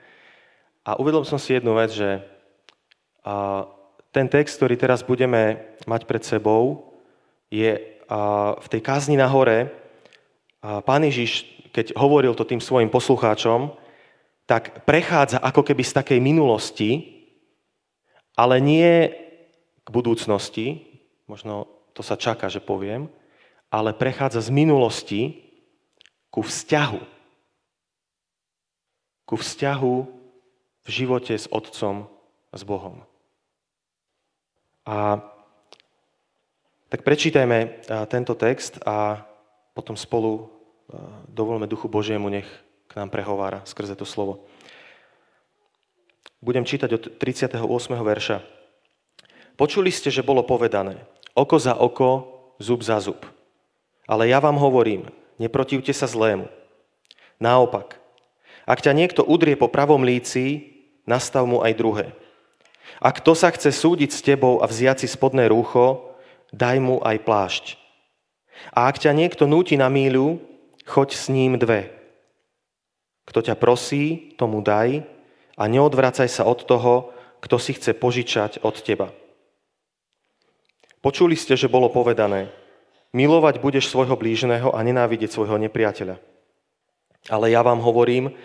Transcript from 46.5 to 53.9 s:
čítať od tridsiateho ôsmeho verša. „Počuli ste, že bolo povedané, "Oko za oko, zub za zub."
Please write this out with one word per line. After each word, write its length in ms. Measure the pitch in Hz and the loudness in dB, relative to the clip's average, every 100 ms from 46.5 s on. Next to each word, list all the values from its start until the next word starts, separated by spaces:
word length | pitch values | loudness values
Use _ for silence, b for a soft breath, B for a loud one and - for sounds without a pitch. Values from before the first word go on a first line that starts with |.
| 123 | -4
čítať 280 | 120 139 123 | -4 -4 -4
od 100 | 113 - - | -4 -6 -8
tridsiateho 480 | 127 123 127 117 113 | -8 -4 -6 -4 -4
ôsmeho 400 | 120 - 120 107 | -4 -4 -6 -4
verša. 400 | 107 - 101 - _ _ _ _ _ _ _ b b b - | -4 -4 -6 -8 _ _ _ _ _ _ _ b b b 0
„Počuli 320 | 147 202 185 | 0 2 0
ste, 240 | 175 143 | 0 -2
že 80 | 127 | -2
bolo 240 | 123 131 123 | 2 2 2
povedané, 560 | 123 117 104 95 92 - _ - | 0 0 0 -4 -8 -18 _ -4
"Oko 240 | - 143 160 | -2 2 2
za 160 | 127 | 2
oko, 560 | 113 120 - 127 131 127 - _ _ | 2 0 2 2 2 -4 -18 _ _
zub 240 | 107 120 113 | -4 -2 0
za 160 | 110 | -2
zub." 240 | 98 - - - _ _ _ _ _ | -2 -10 -16 -20 _ _ _ _ _